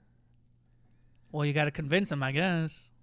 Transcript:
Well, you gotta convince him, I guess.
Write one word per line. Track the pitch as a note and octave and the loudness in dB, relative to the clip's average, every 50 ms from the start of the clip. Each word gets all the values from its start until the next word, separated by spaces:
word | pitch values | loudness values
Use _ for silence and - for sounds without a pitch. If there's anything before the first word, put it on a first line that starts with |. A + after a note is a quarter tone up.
| _ _ - _ _ - - - _ - _ _ _ _ - - - - - - - - - - - - | _ _ -20 _ _ -20 -20 -20 _ -20 _ _ _ _ -20 -20 -20 -20 -20 -20 -20 -20 -20 -20 -20 -10
Well, | - D3+ D3 | -4 0 0
you | D3 C#3 | 2 2
gotta | D3+ D3 D3 | 2 2 0
convince | C#3+ - D#3 C#3 D#3 F#3+ G3+ - | 0 -4 -4 0 2 2 2 2
him, | D#3+ C#3+ C3+ | -2 -2 -2
I | C3 C3+ | 0 0
guess. | D3 F3+ F#3+ F3 E3 D#3+ D#3 - - - - - - | 0 2 2 2 0 0 -2 -4 -10 -16 -18 -20 -20